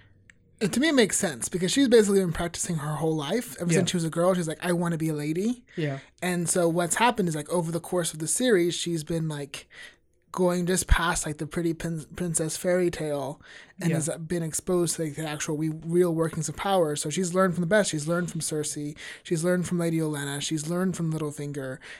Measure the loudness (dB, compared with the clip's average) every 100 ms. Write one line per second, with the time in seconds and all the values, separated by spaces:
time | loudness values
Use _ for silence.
0 | -20 _ -20 -20 _ -6 -2 2 4 6
1 | 4 2 -2 -4 -4 -2 0 4 6 8
2 | 8 4 2 0 -4 -4 -4 -4 -4 -2
3 | 0 0 -2 -4 -4 -4 2 2 2 0
4 | -2 2 2 2 0 -4 -2 0 0 0
5 | 0 -2 -2 -2 -2 -2 -6 -4 -4 -4
6 | -10 _ -4 -2 0 2 2 2 0 2
7 | 2 4 0 -2 -2 -2 0 -4 -2 -2
8 | -2 -4 -2 0 4 4 4 0 -2 -4
9 | -2 -2 -2 -4 -8 -12 -16 -20 -20 -20
10 | _ _ _ 0 2 2 2 0 4 4
11 | 4 0 -4 -6 -6 -2 -2 -2 -4 -6
12 | -8 -6 -4 -2 -2 -2 0 2 2 0
13 | -4 -4 -4 -8 -14 -20 -20 -6 -2 0
14 | -2 -4 -4 -4 -2 -4 0 0 2 0
15 | -4 -4 -6 -6 -4 -2 -2 -4 0 2
16 | 4 2 0 -2 -6 -4 0 2 2 0
17 | -4 -2 0 2 2 2 2 4 2 0
18 | -2 -2 -2 -4 -4 -4 -4 -6 -8 -10
19 | -14 -14 -4 0 2 2 2 0 2 2
20 | 0 -2 -4 -4 -4 -4 -2 0 0 0
21 | -2 -2 -4 -6 -8 -6 -8 -10 -14 -20